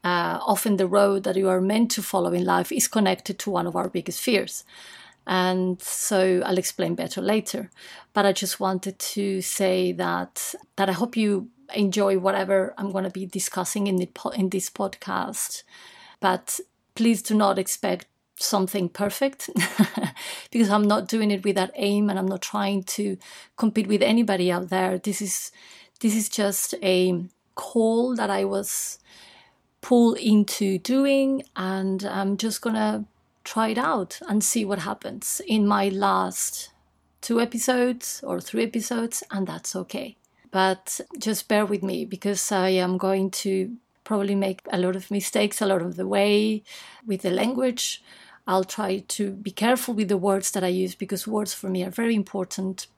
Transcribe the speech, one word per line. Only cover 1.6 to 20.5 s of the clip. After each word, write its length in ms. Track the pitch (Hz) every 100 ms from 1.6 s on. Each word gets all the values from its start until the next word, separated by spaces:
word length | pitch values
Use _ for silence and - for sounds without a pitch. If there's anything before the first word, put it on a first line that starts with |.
meant 300 | 190 214 233
to 100 | -
follow 300 | 190 196 175
in 120 | 175
life 260 | 180 180 180
is 160 | 330 -
connected 520 | 220 196 185 - 185
to 120 | -
one 160 | 180 170
of 80 |
our 140 | 165 180
biggest 320 | 180 170 170
fears. 440 | - 208 - - - - - - - _ -
And 560 | 185 185 185 185 180
so 600 | - - - 196 190 180
I'll 140 | - 185
explain 360 | 185 - 170
better 280 | 170 - -
later. 480 | 180 214 208 208 202 - - - -
But 140 | - 202
I 60 |
just 280 | 190 190 -
wanted 380 | 190 190 196 190
to 420 | - - 202 190
say 520 | - - 190 185 180
that, 600 | 175 180 175 180 - - - - -
that 120 | 196
I 40 |
hope 240 | 175 240 226
you 320 | 214 196 - _ -
enjoy 440 | - 202 202 196 190
whatever 560 | 190 196 190 196 190 -
I'm 160 | 196
gonna 180 | 190 185
be 140 | 185
discussing 600 | 185 196 - - 185 214 202
in 100 | 185
the 100 | 180
po-, 240 | - -
in 200 | - 190
this 180 | 190 -
podcast. 920 | - 196 - - 180 - 220 - - - - - - - -
But 400 | 190 185 - - - _ _
please 280 | - 226 220
do 120 | -
not 240 | 214 202 190
expect 480 | 190 - 196 180 - _ _ -
something 480 | - 208 190 208 175
perfect 640 | - 202 - 277 269 - 240 - - 202 -
<laughs> 500 | 147 - - - -